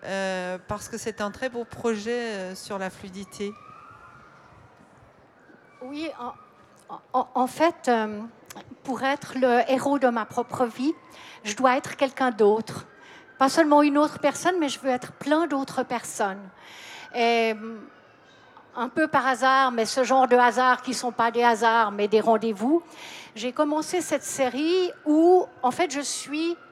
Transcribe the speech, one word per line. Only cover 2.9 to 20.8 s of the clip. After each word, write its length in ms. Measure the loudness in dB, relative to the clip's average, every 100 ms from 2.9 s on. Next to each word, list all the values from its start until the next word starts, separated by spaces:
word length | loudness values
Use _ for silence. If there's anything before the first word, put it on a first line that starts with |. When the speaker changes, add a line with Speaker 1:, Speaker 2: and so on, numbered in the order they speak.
| -10 -16 -16 -16 -10 -10 -10 -20 -20 -20 -20 -20 -20 -20 -20 -20 -20 -20 _ -20 -20 -20 _ _ _ _ -20 _ _
Speaker 2:
Oui, 280 | -14 -8 -8 -8 -12 -12 -20 _ _ _ _
en, 100 | -18 _
en, 160 | -2 -2 -2
en 120 | -2
fait, 420 | 2 0 2 0
euh, 320 | 0 0 -6 -12 -18 -20 -20 -20 -18
pour 200 | -8 -4
être 300 | -2 -2 -6 0
le 320 | 2 4 2
héros 300 | 0 0 2
de 80 | 2
ma 160 | 0
propre 400 | -4 -6 -6 -2
vie, 300 | -4 -2 -4 -4 -10 -20 -20 -14
je 120 | -12 0
dois 180 | 2 2
être 220 | -2 -4
quelqu'un 340 | -4 0 -2
d'autre. 540 | 4 4 4 -2 -12 -14 -20 -20 -20 -20 0
Pas 120 | 2
seulement 320 | 4 6 6
une 140 | 6 4
autre 220 | 2 2
personne, 360 | -2 0 -2 0
mais 80 | -2
je 120 | -4
veux 100 | -4
être 240 | -4 -4
plein 340 | -12 -2 0 0
d'autres 360 | -2 -4 -6
personnes. 640 | -4 -6 -8 -4 -4 -4 -14 -20 -20 -20 -20 -20 -12 -2
Et, 380 | 2 2 0
euh, 240 | -2 -8 -14 -18 -20 _ _ _ -20 -20 -20 -18 -8
un 140 | -6
peu 180 | 0 2
par 180 | 2 2
hasard, 460 | 2 4 4 4
mais 140 | 2 -2
ce 180 | 0
genre 240 | 2 4 6
de 80 | 6
hasard 460 | 6 4 2 2